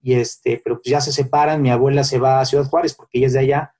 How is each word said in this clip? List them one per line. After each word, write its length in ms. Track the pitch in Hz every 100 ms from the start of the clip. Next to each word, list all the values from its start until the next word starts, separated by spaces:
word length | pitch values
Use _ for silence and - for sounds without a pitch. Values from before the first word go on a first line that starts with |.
Y 120 | 131
este, 460 | 123 117 - - 120
pero, 140 | - 117
pues, 140 | -
ya 100 | 143
se 120 | 139
separan, 500 | 139 135 147 151 156
mi 80 | 135
abuela 340 | 120 135 139
se 140 | 135 131
va 220 | 131 131
a 40 |
Ciudad 220 | 131 139 139
Juárez, 260 | 160 165
porque 240 | - - 123
ella 80 | 131
es 40 |
de 60 | 131
allá 360 | 135 139 139 _